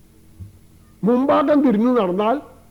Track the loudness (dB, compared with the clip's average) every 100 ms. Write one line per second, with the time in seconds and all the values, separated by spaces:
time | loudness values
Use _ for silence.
0 | -20 -20 -20 -20 -20 -20 -20 -20 -20 _
1 | -2 0 0 0 2 2 2 2 0 0
2 | -2 -2 -2 -4 -8 -20 -20